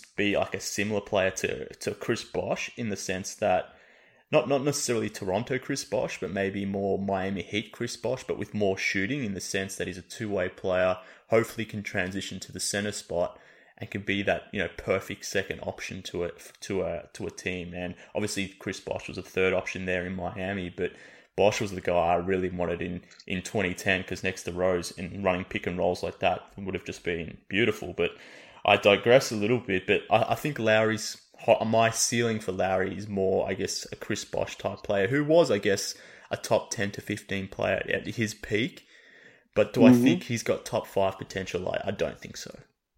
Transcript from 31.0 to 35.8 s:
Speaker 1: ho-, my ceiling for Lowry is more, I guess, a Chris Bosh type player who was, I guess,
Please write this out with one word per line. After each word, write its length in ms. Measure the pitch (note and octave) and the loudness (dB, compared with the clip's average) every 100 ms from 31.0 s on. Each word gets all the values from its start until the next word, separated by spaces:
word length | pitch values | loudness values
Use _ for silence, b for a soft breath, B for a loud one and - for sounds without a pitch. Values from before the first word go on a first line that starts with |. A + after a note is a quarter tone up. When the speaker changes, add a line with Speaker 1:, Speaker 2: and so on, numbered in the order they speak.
| - - _ - | -4 -10 _ -6
Speaker 1:
ho-, 260 | - A2 | 4 4
my 260 | A2 A2+ A2+ | 6 4 4
ceiling 480 | A2+ - A#2 A#2 A2 | 2 0 2 0 0
for 140 | - | -4
Lowry 440 | F#2+ F#2+ F#2+ F#2+ G2 | 0 2 2 0 -4
is 120 | G#2 | -4
more, 400 | G2 F#2+ F#2 G2 | 0 2 2 0
I 40 | |
guess, 300 | G2 G2 - - | -2 -2 -4 -8
a 60 | - | -12
Chris 280 | - G#2 | -6 -6
Bosh 320 | - - G2 - | -4 -4 -4 -4
type 280 | G2+ G2 | -6 -6
player 240 | - G2+ G2 | -2 2 2
who 160 | C#3 | 2
was, 260 | D3 E3 D3 | 4 6 6
I 80 | G#2 | 2
guess, 380 | G#2 G2+ | 2 0